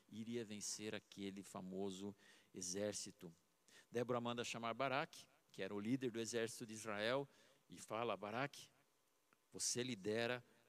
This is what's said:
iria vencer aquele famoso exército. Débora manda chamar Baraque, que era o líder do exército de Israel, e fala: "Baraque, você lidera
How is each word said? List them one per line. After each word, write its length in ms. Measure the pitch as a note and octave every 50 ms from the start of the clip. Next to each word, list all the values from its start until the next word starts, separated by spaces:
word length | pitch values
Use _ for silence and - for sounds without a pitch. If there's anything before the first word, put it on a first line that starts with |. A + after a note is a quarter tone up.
| _ -
iria 360 | - A2 A2+ A2+ A#2 A#2+ A#2
vencer 500 | G2+ G#2+ G#2 G2 - - - G#2+ G#2+ G#2+
aquele 480 | G2+ - _ - - G2 G2 F#2+ G2+ F#2
famoso 720 | - - G2+ F#2+ F#2 F#2 F#2+ G2 G2+ F#2+ F#2 G2 G2+ G2+ - - - - - - _ -
exército. 800 | - F#2 F2+ F2+ G2 G#2 G#2 G2+ - - G2+ F#2 - - E2+ E2 - _ _ _ _ _ - - - - _
Débora 300 | - A#2 B2 A#2 B2 A#2+
manda 240 | A#2+ A#2+ A#2+ A#2 A#2
chamar 280 | - - A#2+ A#2 A2+ A#2
Baraque, 540 | A2+ C3+ C3+ B2+ C#3 D#3+ E3 - - - - - - _ _
que 120 | - - G2
era 120 | F#2+ G#2
o 60 | G2+
líder 300 | G#2 A2 B2+ C3 C3 B2+
do 100 | G#2 A2+
exército 440 | A2+ G#2+ A2+ A#2 A2+ A#2 - - B2+
de 100 | G#2+ A2
Israel, 540 | A2 G#2+ A2+ G#2 G2+ G#2+ A2+ B2+ C#3 C#3+ - - - - - - - _ -
e 80 | F2+
fala: 400 | E2+ - - A2 A2 A#2+ A#2 G#2
"Baraque, 540 | F2+ G2+ G#2 G#2+ A#2+ C3+ C#3+ - - - - - _ _ _ _ _ _ _ _ _ _ _ - _ _ _ -
você 300 | F#2+ - - - B2 B2
lidera 600 | B2+ B2 G2+ F#2 G#2 G#2+ A2+ A#2 A#2 B2 B2 A#2+ - - - -